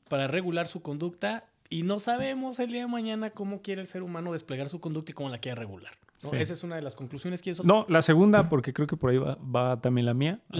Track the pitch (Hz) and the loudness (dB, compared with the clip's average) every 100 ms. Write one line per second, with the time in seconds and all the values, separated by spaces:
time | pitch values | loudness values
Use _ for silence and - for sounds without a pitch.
0 | _ 143 135 165 180 170 165 175 156 147 | _ -2 0 0 -2 -2 -4 -6 -8 -6
1 | 175 175 202 220 - _ _ 165 175 202 | -6 -4 -4 -4 -10 _ _ -4 -2 -2
2 | 208 240 269 269 262 247 247 240 247 240 | 0 -2 -2 -4 -6 -4 -4 -4 -4 -4
3 | 220 220 220 214 196 202 202 190 185 185 | -4 -4 -6 -6 -8 -6 -6 -8 -8 -8
4 | 185 170 175 165 160 131 139 170 165 156 | -8 -6 -4 -6 -6 -6 -6 -8 -6 -6
5 | 160 - 139 120 131 117 113 95 - - | -8 -8 -8 -6 -8 -8 -10 -12 -16 -20
6 | _ _ 143 139 - 170 175 165 143 - | _ _ -6 -2 -2 -4 -8 -8 -8 -10
7 | 131 143 180 180 - 175 175 214 214 165 | -12 -10 -8 -6 -6 2 6 6 6 4
8 | 160 160 202 208 165 156 123 131 147 - | 8 8 8 8 6 2 2 -2 -2 0
9 | 127 127 139 131 135 123 127 123 123 123 | 2 2 2 -4 -2 0 2 2 2 2
10 | 120 120 147 202 - 170 | 2 2 0 -2 -6 0